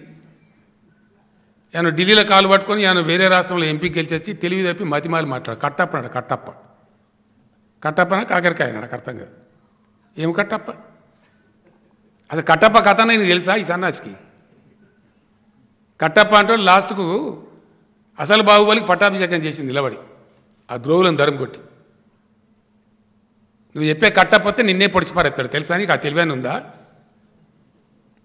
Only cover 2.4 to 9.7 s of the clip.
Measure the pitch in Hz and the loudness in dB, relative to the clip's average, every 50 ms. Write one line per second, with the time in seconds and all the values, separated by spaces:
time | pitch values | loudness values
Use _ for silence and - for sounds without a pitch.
2.4 | 196 190 196 196 196 196 208 214 202 190 185 175 165 156 165 180 190 190 185 185 | 4 4 0 -2 -2 -4 -2 0 0 2 2 0 0 0 0 2 2 4 4 2
3.4 | 175 180 180 175 160 156 151 151 170 175 147 175 160 151 165 160 160 220 208 156 | 2 0 -2 -2 -2 -2 -2 -4 -4 -4 -4 -6 -6 -4 -6 -6 -6 -8 -8 -6
4.4 | - 175 185 190 185 175 175 185 208 165 147 147 156 165 165 160 160 143 131 127 | -4 -4 -2 -2 -2 -4 -4 -4 -4 -4 -4 -4 -4 -2 -4 -4 -4 -4 -6 -8
5.4 | - - 110 - - 147 143 - 180 170 - 143 120 120 - 127 - - 135 - | -8 -10 -8 -6 -6 -4 -4 -4 -4 -4 -4 -8 -8 -8 -8 -8 -6 -6 -8 -8
6.4 | - - - - - _ _ _ _ _ _ _ _ _ _ _ _ _ _ _ | -8 -12 -20 -20 -20 _ _ _ _ _ _ _ _ _ _ _ _ _ _ _
7.4 | _ _ _ _ _ _ _ _ - 151 151 - 175 175 190 190 240 - 190 180 | _ _ _ _ _ _ _ _ -8 -4 -2 0 0 0 0 -2 -2 -2 -2 0
8.4 | 175 175 165 - 143 120 113 110 117 120 - 123 - 131 120 - - - - - | 0 0 -2 -2 -4 -6 -6 -10 -12 -12 -14 -14 -12 -14 -14 -14 -16 -20 -20 -20
9.4 | _ _ _ _ _ _ | _ _ _ _ _ _